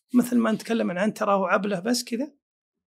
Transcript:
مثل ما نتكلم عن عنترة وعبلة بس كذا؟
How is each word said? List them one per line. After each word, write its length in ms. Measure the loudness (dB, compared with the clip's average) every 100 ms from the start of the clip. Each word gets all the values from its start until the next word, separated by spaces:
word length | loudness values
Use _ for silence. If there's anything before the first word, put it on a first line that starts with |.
| _
مثل 240 | 0 2 2
ما 140 | 2
نتكلم 400 | 0 -2 -2 0
عن 60 | 0
عنترة 380 | -2 0 0 2
وعبلة 440 | 2 0 0 -4
بس 240 | -2 -2
كذا؟ 280 | -2 -6 -6 _ _ _ _ _